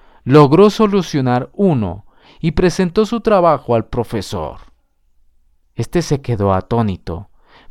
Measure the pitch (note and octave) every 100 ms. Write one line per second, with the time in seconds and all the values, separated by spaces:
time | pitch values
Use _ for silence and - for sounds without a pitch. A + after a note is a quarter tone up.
0 | _ _ - C#3+ C#3+ D#3 G#3 - G#3+ G3
1 | E3+ D3+ C3 B2 C3+ - G3 C#3 G2 F#2+
2 | - _ _ - E3 D#3+ F3+ E3+ F3+ F#3+
3 | G#3+ A#3 A3+ G3+ E3+ C#3+ - A2+ A2 A#2+
4 | A2 A2+ F#2 G2 D2+ - - _ _ _
5 | _ _ _ _ _ _ _ - A#2 F3+
6 | D#3+ D3+ C#3 A2 G2+ F#2+ - A#2 A2 F2+
7 | - F2 G2+ _ _ _ -